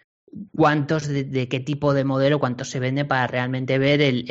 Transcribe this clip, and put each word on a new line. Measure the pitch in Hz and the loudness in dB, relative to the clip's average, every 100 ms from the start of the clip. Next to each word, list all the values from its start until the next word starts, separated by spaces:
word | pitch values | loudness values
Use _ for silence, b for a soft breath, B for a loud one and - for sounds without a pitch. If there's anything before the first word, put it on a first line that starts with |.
| B _ _ - - - | B _ _ -18 -8 2
cuántos | 151 151 143 156 147 | 4 4 0 -2 -2
de, | 139 135 | -4 -4
de | 131 127 | -4 -2
qué | 131 | -4
tipo | 131 143 147 | -4 -2 0
de | 139 135 | 2 0
modelo, | 135 139 147 | 2 2 2
cuántos | 127 123 123 | 0 -4 -6
se | 139 | -4
venden | 127 135 143 | -2 -2 0
para | 131 123 | 0 0
realmente | 127 127 127 127 135 | -2 -2 -4 -2 2
ver | 139 147 | 4 4
el, | 143 123 - | 2 0 0